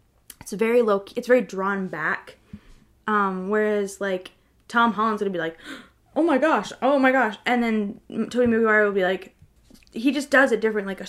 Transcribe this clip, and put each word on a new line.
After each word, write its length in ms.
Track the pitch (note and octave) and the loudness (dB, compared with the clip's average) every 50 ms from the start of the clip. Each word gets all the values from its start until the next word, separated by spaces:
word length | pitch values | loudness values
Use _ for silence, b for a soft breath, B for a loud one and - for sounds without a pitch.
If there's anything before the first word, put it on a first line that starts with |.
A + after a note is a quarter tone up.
| _ _ _ _ _ - - - | _ _ _ _ _ -20 -20 -18
it's 100 | - - | -14 -8
very 300 | G#3+ F#3 A3+ A3+ A#3+ B3 | -4 -2 0 2 4 4
low 180 | A3+ G#3+ G3 G3 | 4 4 2 0
key, 140 | G3 - - | -2 -6 -10
it's 120 | A#3 A#3 | -4 0
very 120 | A#3 B3+ B3+ | 2 2 2
drawn 460 | F#3+ - F#3+ F#3+ F#3+ G3 G3 G3 F#3+ | 2 -2 -6 -6 -4 -2 -2 -4 -4
back. 480 | E3+ E3 D3+ D#3 F3 - - - - - _ B B B B B B B B B B _ _ - | -6 -6 -4 -4 -4 -4 -6 -10 -16 -20 _ B B B B B B B B B B _ _ -4
Um, 400 | G#3+ G#3+ G#3 G3+ F#3+ F#3 F#3 F#3 G3 | -2 0 0 0 0 -2 -4 -4 -2
whereas, 520 | G#3+ G#3+ G#3+ G#3+ G#3 G#3 G3+ G3 - - | 0 2 2 2 0 0 -2 -4 -6 -6
like, 300 | G3 G3 F#3 F#3 F#3 - _ _ _ _ _ _ _ | -4 -4 -4 -4 -6 -10 _ _ _ _ _ _ _
Tom 240 | - - A#3 A#3 A3+ F#3+ | -2 2 2 2 2 2
Holland's 280 | G#3 A3 A3+ G#3+ G#3 | 0 -2 -2 -2 -2
gonna 100 | G#3 G3 | -4 -4
be 80 | F#3 E3 | -4 -4
like, 180 | D#3+ E3 E3 B B B C4+ B B | -6 -6 -8 B B B -18 B B
<gasps> 300 | B B B _ _ - | B B B _ _ -2
"Oh 80 | C#4 D#4+ | 0 2
my 140 | E4+ C#4 | 2 2
gosh, 360 | B3+ D4 D#4+ C#4 G#3+ F#3 - - - | 2 2 2 2 0 -2 -4 -6 -2
oh 180 | A#3 C4+ D4 C4+ | 0 2 2 4
my 140 | C4 C4 C4 | 4 4 4
gosh," 240 | C4+ A#3 G#3+ G3+ - - | 2 0 0 -2 -4 -2
and 180 | A3+ B3 A#3+ A#3 | -2 0 0 0
then 380 | A3+ A3 G#3+ G3+ G3 - - _ - | 0 0 -2 -2 -4 -8 -12 _ -10
M-, 200 | - A3 G#3 - | -6 -6 -6 -4
Tobey 180 | - B3 B3 | 0 0 2
Maguire 360 | A#3 A3+ A3+ A3+ A3 G#3+ G#3+ G#3 | 2 2 2 4 4 4 4 4
will 80 | G3+ | 2
be 120 | G3 G3 F#3 | 2 0 0
like, 320 | F#3 F#3+ F#3 - - _ _ - _ _ _ _ _ - - _ _ - | 0 -2 -4 -6 -14 _ _ -20 _ _ _ _ _ -20 -20 _ _ -8
he 180 | A#3 A3+ C#4+ | -2 -2 0
just 180 | B3+ D4 - - | 0 -2 -2 2
does 220 | C4+ C4 C#4 A#3+ | 4 4 4 4
it 80 | A#3 G3+ | 2 0
different. 280 | A3 A3 G#3+ G#3+ G3 | 0 0 -2 -2 -4
Like, 100 | G3 F#3 - G3 | -6 -8 -10 -8